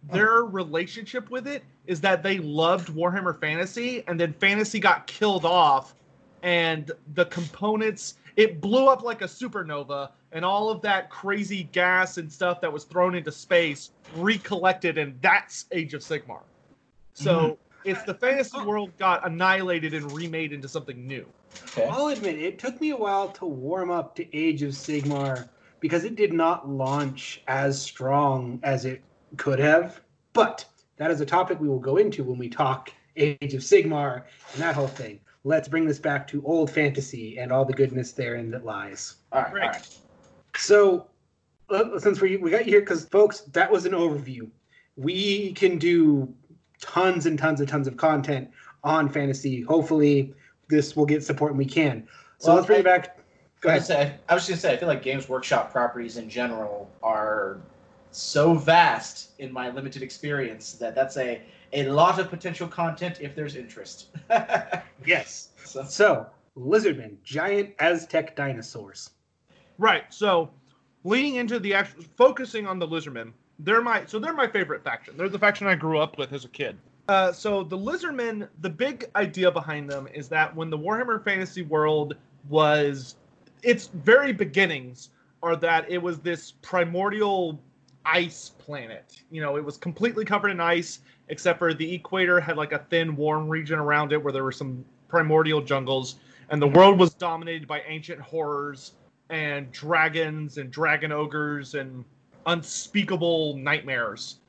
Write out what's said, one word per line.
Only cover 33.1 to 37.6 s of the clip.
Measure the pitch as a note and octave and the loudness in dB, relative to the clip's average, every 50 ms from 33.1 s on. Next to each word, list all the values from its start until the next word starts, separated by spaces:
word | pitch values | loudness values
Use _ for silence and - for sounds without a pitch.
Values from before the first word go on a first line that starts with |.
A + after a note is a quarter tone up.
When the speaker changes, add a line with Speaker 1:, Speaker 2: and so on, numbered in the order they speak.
| _ | _
Speaker 3:
Age | - D3 D3+ C#3+ - - C#3 C3 | 0 0 0 0 -4 -6 -6 -6
of | C3 | -6
Sigmar | C3 - G3+ G3 D#3+ D#3+ D#3 D3 C#3+ C3+ B2 B2 - - - _ - - - | 0 4 4 6 6 4 0 -2 -2 -2 -4 -8 -12 -16 -20 _ -20 -16 -8
and | C3 D#3+ | -4 -2
that | E3+ D3 | -2 0
whole | C#3+ C#3 C3 | 0 -2 -4
thing. | - - B2+ A2 G#2 G2+ _ _ _ _ _ | -4 -8 -14 -14 -14 -18 _ _ _ _ _
Let's | C3+ D#3 D#3 - C3+ | 0 0 0 0 0
bring | D3 E3 D#3+ | -2 0 2
this | D#3 D3 - | 0 0 -2
back | - D3+ C#3+ C#3 C#3 - | -2 -2 -2 -2 -6 -6
to | - C#3+ C3+ | -8 -6 -2
old | C#3+ E3 E3 D#3 C#3+ - | 0 2 2 2 0 0
fantasy | D#3+ D3+ C#3+ C3+ C#3 C3+ - - B2 A2 A2 A2 B2 | 0 0 0 0 -2 -6 -8 -10 -12 -12 -12 -10 -10
and | B2 B2 B2+ | -6 0 0
all | C3 | 0